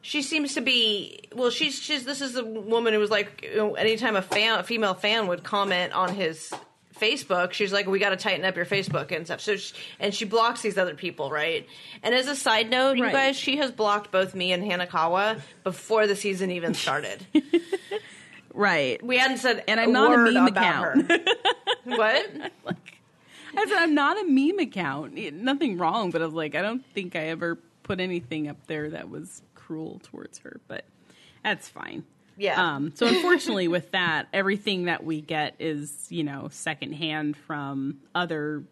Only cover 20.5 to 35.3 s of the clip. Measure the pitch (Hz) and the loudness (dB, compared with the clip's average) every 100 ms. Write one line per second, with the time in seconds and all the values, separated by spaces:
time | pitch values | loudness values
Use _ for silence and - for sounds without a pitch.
20.5 | 196 190 147 165 269 269 339 392 440 381 | 6 2 2 2 2 4 2 2 2 0
21.5 | - - 494 247 240 220 269 403 294 349 | -2 -2 -4 -2 2 4 4 0 -8 -12
22.5 | - - - - - _ _ _ - - | -12 -8 -8 -10 -20 _ _ _ -20 -8
23.5 | 311 427 392 330 294 285 392 370 269 285 | -2 2 4 4 4 4 2 4 4 4
24.5 | 403 262 196 160 139 143 - 196 147 247 | 2 -2 -2 -4 -4 -8 -8 -10 -4 -2
25.5 | 277 311 175 165 214 190 160 165 160 151 | 0 0 0 0 0 0 0 -2 -2 -4
26.5 | 151 202 247 - - 180 175 156 165 170 | -2 -2 -4 -8 -8 -6 -4 -4 -4 -4
27.5 | 170 _ _ - 190 185 175 170 160 147 | -4 _ _ -8 -4 -2 -4 -4 -6 -6
28.5 | 147 - 156 151 160 - - 175 - _ | -8 -8 -6 -6 -8 -10 -12 -14 -18 _
29.5 | - - 160 160 - - - - - - | -20 -12 -10 -10 -12 -18 -16 -16 -18 -18
30.5 | - _ - - _ _ - - _ 208 | -20 _ -12 -12 _ _ -20 -20 _ -4
31.5 | 190 - - - - - _ _ - 196 | -4 -6 -14 -12 -12 -14 _ _ -4 0
32.5 | 165 175 143 151 - 233 359 349 349 285 | 2 0 0 -6 0 4 4 4 2 0
33.5 | 202 175 175 175 190 175 156 - - 190 | -2 0 0 -2 -2 0 -2 -2 -2 0
34.5 | 202 208 190 175 165 156 156 147 | -2 -2 -2 -2 -4 -4 -6 -4